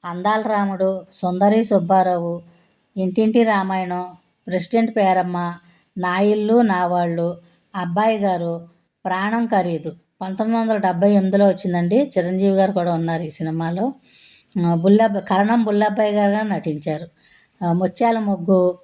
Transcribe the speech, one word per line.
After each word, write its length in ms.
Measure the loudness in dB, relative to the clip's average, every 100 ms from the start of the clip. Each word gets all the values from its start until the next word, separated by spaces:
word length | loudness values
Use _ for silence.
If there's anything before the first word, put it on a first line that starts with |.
అందాల 380 | -10 -4 0 0
రాముడు, 640 | 0 -2 -2 0 -2 -2 -8
సుందరి 520 | -6 -4 2 2 2
సుబ్బారావు, 760 | 2 0 4 2 4 0 -4 -8 -12 _ _ _ _ -6
ఇంటింటి 460 | -4 0 2 2
రామాయణం, 640 | 2 2 0 -4 -4 -6 -8 -14 _ _ -6
ప్రెసిడెంట్ 500 | -4 -2 0 0 2
పేరమ్మ, 640 | 2 2 0 -4 -6 -8 _ _ _ -6
నా 200 | -4 0
ఇల్లు 420 | 0 0 2 4
నా 260 | 4 2 0
వాళ్ళు, 520 | 0 0 -2 -4 -6 _ _ _ -8
అబ్బాయి 420 | -4 0 0 0
గారు, 500 | -2 -2 -4 -6 -10 _ _ _
ప్రాణం 420 | -6 -4 -2 -2 0
ఖరీదు. 500 | 0 0 -4 -8 -14 _ _
పంతొమ్మిది 420 | -10 -6 -2 -2
వందల 140 | 0 0
డెబ్బై 360 | 0 2 2
ఎనిమిదిలో 360 | 4 2 4 4
వచ్చిందండి. 600 | 2 -2 -2 2 2 2 -2
చిరంజీవి 380 | -2 0 2 2
గారు 160 | 2
కూడా 220 | 0 -2
ఉన్నారు 280 | -2 -2 -4
ఈ 80 | -6
సినిమాలో. 640 | -6 -6 -4 -4 -2 -4 -6 _ _ -20 _ _ -2
ఆ, 100 | 0
బుల్లబ్బ-, 440 | 2 4 6 4 0
కరణం 460 | -2 0 2 2
బుల్లబ్బాయి 480 | 2 2 0 0 0
గారుగా 300 | 2 2 0
నటించారు. 640 | -2 -4 -4 -6 -6 -6 -8 _ _ _ _ _
ఆ, 80 | -2
ముత్యాల 460 | 0 0 0 0 0
ముగ్గు 600 | -2 -4 2 2 2 -2